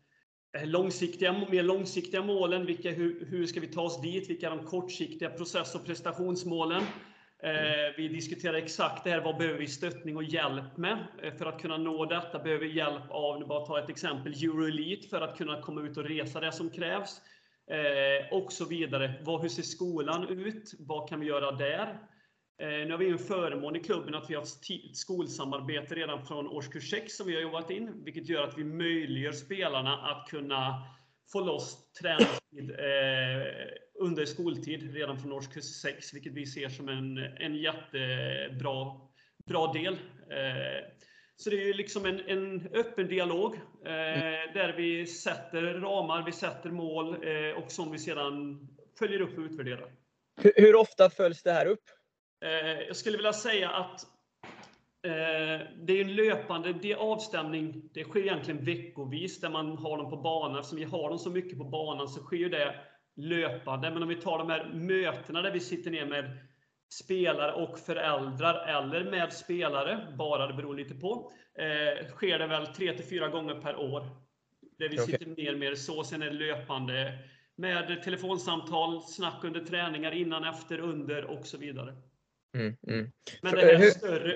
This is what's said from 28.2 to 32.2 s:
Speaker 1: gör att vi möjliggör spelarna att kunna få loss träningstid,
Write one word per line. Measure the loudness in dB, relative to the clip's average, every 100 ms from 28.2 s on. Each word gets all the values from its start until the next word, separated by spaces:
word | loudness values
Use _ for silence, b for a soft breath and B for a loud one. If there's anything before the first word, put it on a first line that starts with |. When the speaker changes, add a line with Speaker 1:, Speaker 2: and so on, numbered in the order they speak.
| -2
Speaker 1:
gör | 0
att | 0 -2
vi |
möjliggör | -6 -2 0 0 0 -2 -2
spelarna | -6 -8 -2 0 0 0 0
att | -2 -6 -6
kunna | -8 -2 0 0 -2 b b b b _
få | -2
loss | 0 -2 -4 -12 _ -6
träningstid, | 0 6